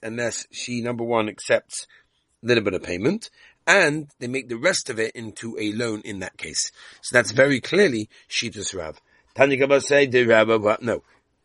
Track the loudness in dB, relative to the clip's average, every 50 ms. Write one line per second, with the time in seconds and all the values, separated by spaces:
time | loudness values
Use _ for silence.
0 | -12 -10 -6 -4 -4 -4 -4 -6 -12 _ -14 -14 -10 -6 -6 -4 -4 -4 -4 -4
1 | -4 -2 0 0 0 -2 -6 -8 -2 0 0 0 0 _ -14 -14 -14 _ _ _
2 | _ _ _ _ _ _ _ _ 0 2 2 2 2 0 -2 -4 -6 -6 -6 -2
3 | 0 -2 -2 -2 -6 -12 _ _ -20 -20 _ _ 2 4 4 6 6 4 2 -2
4 | -8 -10 _ -12 -10 -6 -6 -6 -8 -8 -8 -2 -2 -2 -2 -2 -4 -6 -4 -4
5 | -4 -4 -4 -8 -12 -12 -12 -12 -12 -12 -8 -6 -6 -4 -4 -2 -4 -4 -4 -6
6 | -8 -10 -10 -10 -10 -12 _ -14 -14 -10 -6 -6 -6 -6 _ _ -20 -20 -20 -18
7 | -10 0 0 2 2 2 4 4 4 4 4 0 -2 -2 2 2 2 2 2 -2
8 | -6 -8 _ -20 _ -8 -6 -6 -6 -6 -8 -8 -10 -10 -8 -8 -10 -10 -12 -16
9 | _ _ _ _ _ _ 0 2 4 4 4 2 4 4 4 2 2 4 2 4
10 | 4 4 4 2 6 6 6 6 6 4 4 2 2 2 0 0 0 -4 -4 -4
11 | -6 _ _ _ _ _ _ _ _